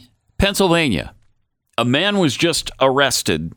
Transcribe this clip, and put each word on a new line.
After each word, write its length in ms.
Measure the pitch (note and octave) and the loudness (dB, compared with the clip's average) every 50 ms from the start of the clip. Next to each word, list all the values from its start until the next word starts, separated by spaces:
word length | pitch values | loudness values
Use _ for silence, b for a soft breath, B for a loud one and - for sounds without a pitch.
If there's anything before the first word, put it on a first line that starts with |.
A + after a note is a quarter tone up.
| - _ _ _ _ _ _ | -12 _ _ _ _ _ _
Pennsylvania, 760 | - G3 G3+ G3 - G3 F3 E3+ E3+ D#3+ C3+ F#2+ C#2 G#1+ - - _ _ _ _ _ _ _ _ _ _ _ _ | -2 -2 0 0 2 2 2 2 2 2 0 -2 -4 -4 -8 -14 _ _ _ _ _ _ _ _ _ _ _ _
a 80 | - A#2 | -4 -2
man 340 | A#2+ B2+ D3+ F#3 G#3 G3+ G3 | 0 0 0 0 0 0 0
was 160 | F3+ C#3 A2+ | 0 0 0
just 340 | - E3+ E3+ D3+ - - - - - | 0 -2 -2 -2 -2 -6 -8 -2 0
arrested 720 | C3+ C3+ B2+ C#3 C#3+ B2+ - - - G#2+ F2 D#2 D#2+ E2 - | 0 2 2 2 2 0 0 -2 -2 -2 -2 -2 -4 -8 -12